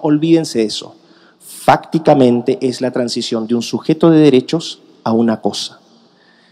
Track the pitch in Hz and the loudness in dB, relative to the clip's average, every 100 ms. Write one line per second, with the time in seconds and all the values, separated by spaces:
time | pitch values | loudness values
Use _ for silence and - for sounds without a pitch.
0 | 156 151 165 165 156 117 110 - - - | 0 0 2 0 0 -4 -4 -6 -14 -20
1 | _ _ _ _ - - - 151 - 160 | _ _ _ _ -20 -2 0 2 0 -2
2 | 160 143 127 120 117 - 131 120 123 123 | 2 4 4 2 -2 -2 -4 -4 -4 -4
3 | 117 123 - 117 110 120 - 113 - 110 | -4 -6 -6 -6 -4 -4 -4 -6 -4 2
4 | 165 160 151 127 127 165 - - _ _ | 4 6 6 4 0 -4 -6 -16 _ _
5 | 120 113 117 107 104 - - - _ _ | -4 0 0 -2 -6 -8 -12 -16 _ _
6 | _ _ _ _ _ | _ _ _ _ _